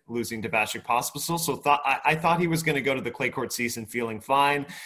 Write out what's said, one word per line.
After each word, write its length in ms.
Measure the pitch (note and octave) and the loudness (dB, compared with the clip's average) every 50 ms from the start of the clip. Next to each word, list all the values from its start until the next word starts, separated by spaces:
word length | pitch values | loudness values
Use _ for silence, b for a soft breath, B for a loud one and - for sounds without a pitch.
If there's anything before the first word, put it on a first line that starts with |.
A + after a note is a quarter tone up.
| _ - | _ -6
losing 320 | A#2 A#2+ A2+ - A#2 A2 | -4 -4 -4 -4 -6 -6
to 80 | G#2 G#2 | -4 -2
Vasek 380 | A#2 A2 A2 - - A2 - | 0 0 0 0 -4 -6 -2
Pospisil. 520 | - A#2 A#2+ C3 - - C#3+ - - E3+ E3 | 0 2 2 0 -2 -6 -6 -4 -2 -2 -2
So 160 | E3 D3 C3 | -2 -2 -2
thought, 280 | A#2+ - C#3+ C#3+ - - | 0 4 4 4 4 4
I, 140 | C3+ C3+ - | 0 0 2
I 120 | - D3 D#3 | 2 2 2
thought 260 | D#3+ E3+ E3 E3+ F3 | 4 4 4 4 4
he 60 | F3+ | 2
was 160 | E3 E3 - | 2 2 0
gonna 180 | - D#3 D3 C#3 | 0 0 0 0
go 140 | B2 C#3 C3+ | 0 0 0
to 80 | C3 | 0
the 80 | G#2 A#2+ | -2 -6
clay 180 | - - C3 B2 | -4 -2 -4 -2
court 240 | - C3+ B2 A2 | -2 -4 -4 -4
season 320 | - - A#2+ A#2 A#2 A#2 A2 | -4 -4 -4 -4 -4 -6 -8
feeling 360 | - - A#2+ A#2 A2+ A2 G#2 | -6 -6 -4 -4 -4 -6 -6
fine. 440 | G#2 - C3+ C#3 C#3 C#3+ C#3+ C#3+ C#3 - B B B | -2 2 4 6 6 4 4 0 -2 -6 B B B